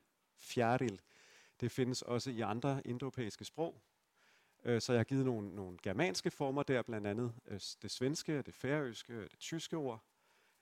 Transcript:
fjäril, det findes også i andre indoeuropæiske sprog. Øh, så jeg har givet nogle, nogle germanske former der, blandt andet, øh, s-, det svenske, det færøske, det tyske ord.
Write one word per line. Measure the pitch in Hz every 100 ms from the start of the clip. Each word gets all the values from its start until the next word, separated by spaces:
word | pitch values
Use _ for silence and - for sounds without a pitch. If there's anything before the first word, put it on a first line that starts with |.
| _ _ _ _
fjäril, | - - 117 127 127 98 - - - - - _
det | 120
findes | - 123 127
også | - 120 135
i | 113
andre | 104 110 143 139 -
indoeuropæiske | 120 135 - 110 - 104
sprog. | - 165 - _ _ _ _ _ _ _ _
Øh, | 120 117
så | -
jeg | 120
har |
givet | 110 135 131
nogle, | 113 101 95
nogle | 92 90
germanske | 104 95 180 180 175
former | - 139 139
der, | 143 127
blandt | 110 110 104
andet, | 104 120 117 -
øh, | 98
s-, | - -
det | 107
svenske, | - 127 156 - 147
det | -
færøske, | - 127 151 135 107 - 117
det | 92 -
tyske | - 165 - 165
ord. | 135 113 - _ _ _ _ _